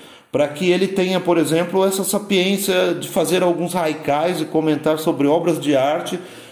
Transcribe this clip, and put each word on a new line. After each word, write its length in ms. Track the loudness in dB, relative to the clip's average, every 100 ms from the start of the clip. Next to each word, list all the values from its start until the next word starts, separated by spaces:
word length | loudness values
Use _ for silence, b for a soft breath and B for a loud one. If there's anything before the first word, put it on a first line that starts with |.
| B B B
pra 160 | -2 -2
que 240 | 0 2
ele 160 | 2 2
tenha, 320 | 0 0 0
por 180 | 2 2
exemplo, 480 | 2 0 0 0 0
essa 180 | 0
sapiência 920 | -2 -2 0 0 2 0 0 0 2 0
de 120 | -4
fazer 360 | -2 0 2
alguns 320 | 2 0 -2 -2
haikais 680 | -2 -2 -2 0 0 -2
e 40 | -2
comentar 520 | 0 0 0 0 0
sobre 300 | 0 0 2
obras 320 | 2 2 0
de 160 | 2 2
arte 440 | 2 0 -4 -8 B B B